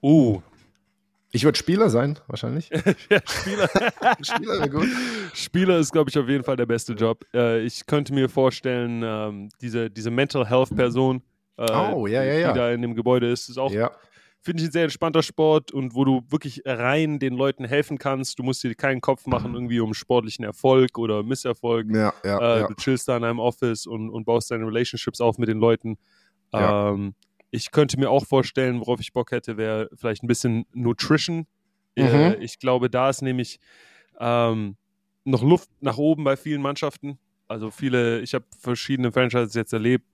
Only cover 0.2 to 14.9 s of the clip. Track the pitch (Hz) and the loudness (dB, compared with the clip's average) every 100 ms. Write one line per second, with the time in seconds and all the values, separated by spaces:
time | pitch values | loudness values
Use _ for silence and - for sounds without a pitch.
0.2 | 123 98 - _ _ _ _ _ _ _ | 8 2 -4 _ _ _ _ _ _ _
1.2 | _ 120 147 147 - 185 214 117 135 151 | _ 2 2 2 0 2 4 4 0 -4
2.2 | - - 120 135 - 156 190 220 - 202 | -10 -8 -6 -6 -4 -2 0 -2 2 0
3.2 | - - 190 208 190 196 226 - 240 240 | 0 -6 -4 -2 0 2 -2 0 2 2
4.2 | 143 233 220 196 147 143 226 247 247 226 | -2 -4 -2 -2 -2 0 0 -2 -6 -6
5.2 | 190 - - 170 185 175 147 165 143 147 | -10 -10 -4 0 4 4 4 2 2 0
6.2 | 123 139 127 131 120 117 - 110 113 113 | 0 -2 -2 -2 0 -2 -4 -2 0 -2
7.2 | - 120 120 113 113 - - 147 139 139 | -4 0 2 2 -2 -8 -2 -2 0 0
8.2 | 131 - 131 - 131 123 120 117 113 107 | 0 2 0 0 -4 -4 -4 -4 -4 -4
9.2 | 107 101 104 _ 123 117 113 104 110 120 | -6 -8 -14 _ -8 -4 -6 -6 -4 -2
10.2 | 139 143 110 123 131 - 123 120 131 127 | -2 0 0 2 2 2 0 2 0 0
11.2 | _ _ _ - 113 110 196 175 101 117 | _ _ _ -4 0 0 0 -2 -2 0
12.2 | 135 151 170 127 120 120 120 113 120 127 | 0 0 0 0 0 0 -2 -2 2 2
13.2 | 120 120 - 123 135 101 117 - _ _ | 2 -2 -6 -6 -4 -2 -2 -4 _ _
14.2 | _ _ - 170 160 151 165 | _ _ -6 -4 -2 0 0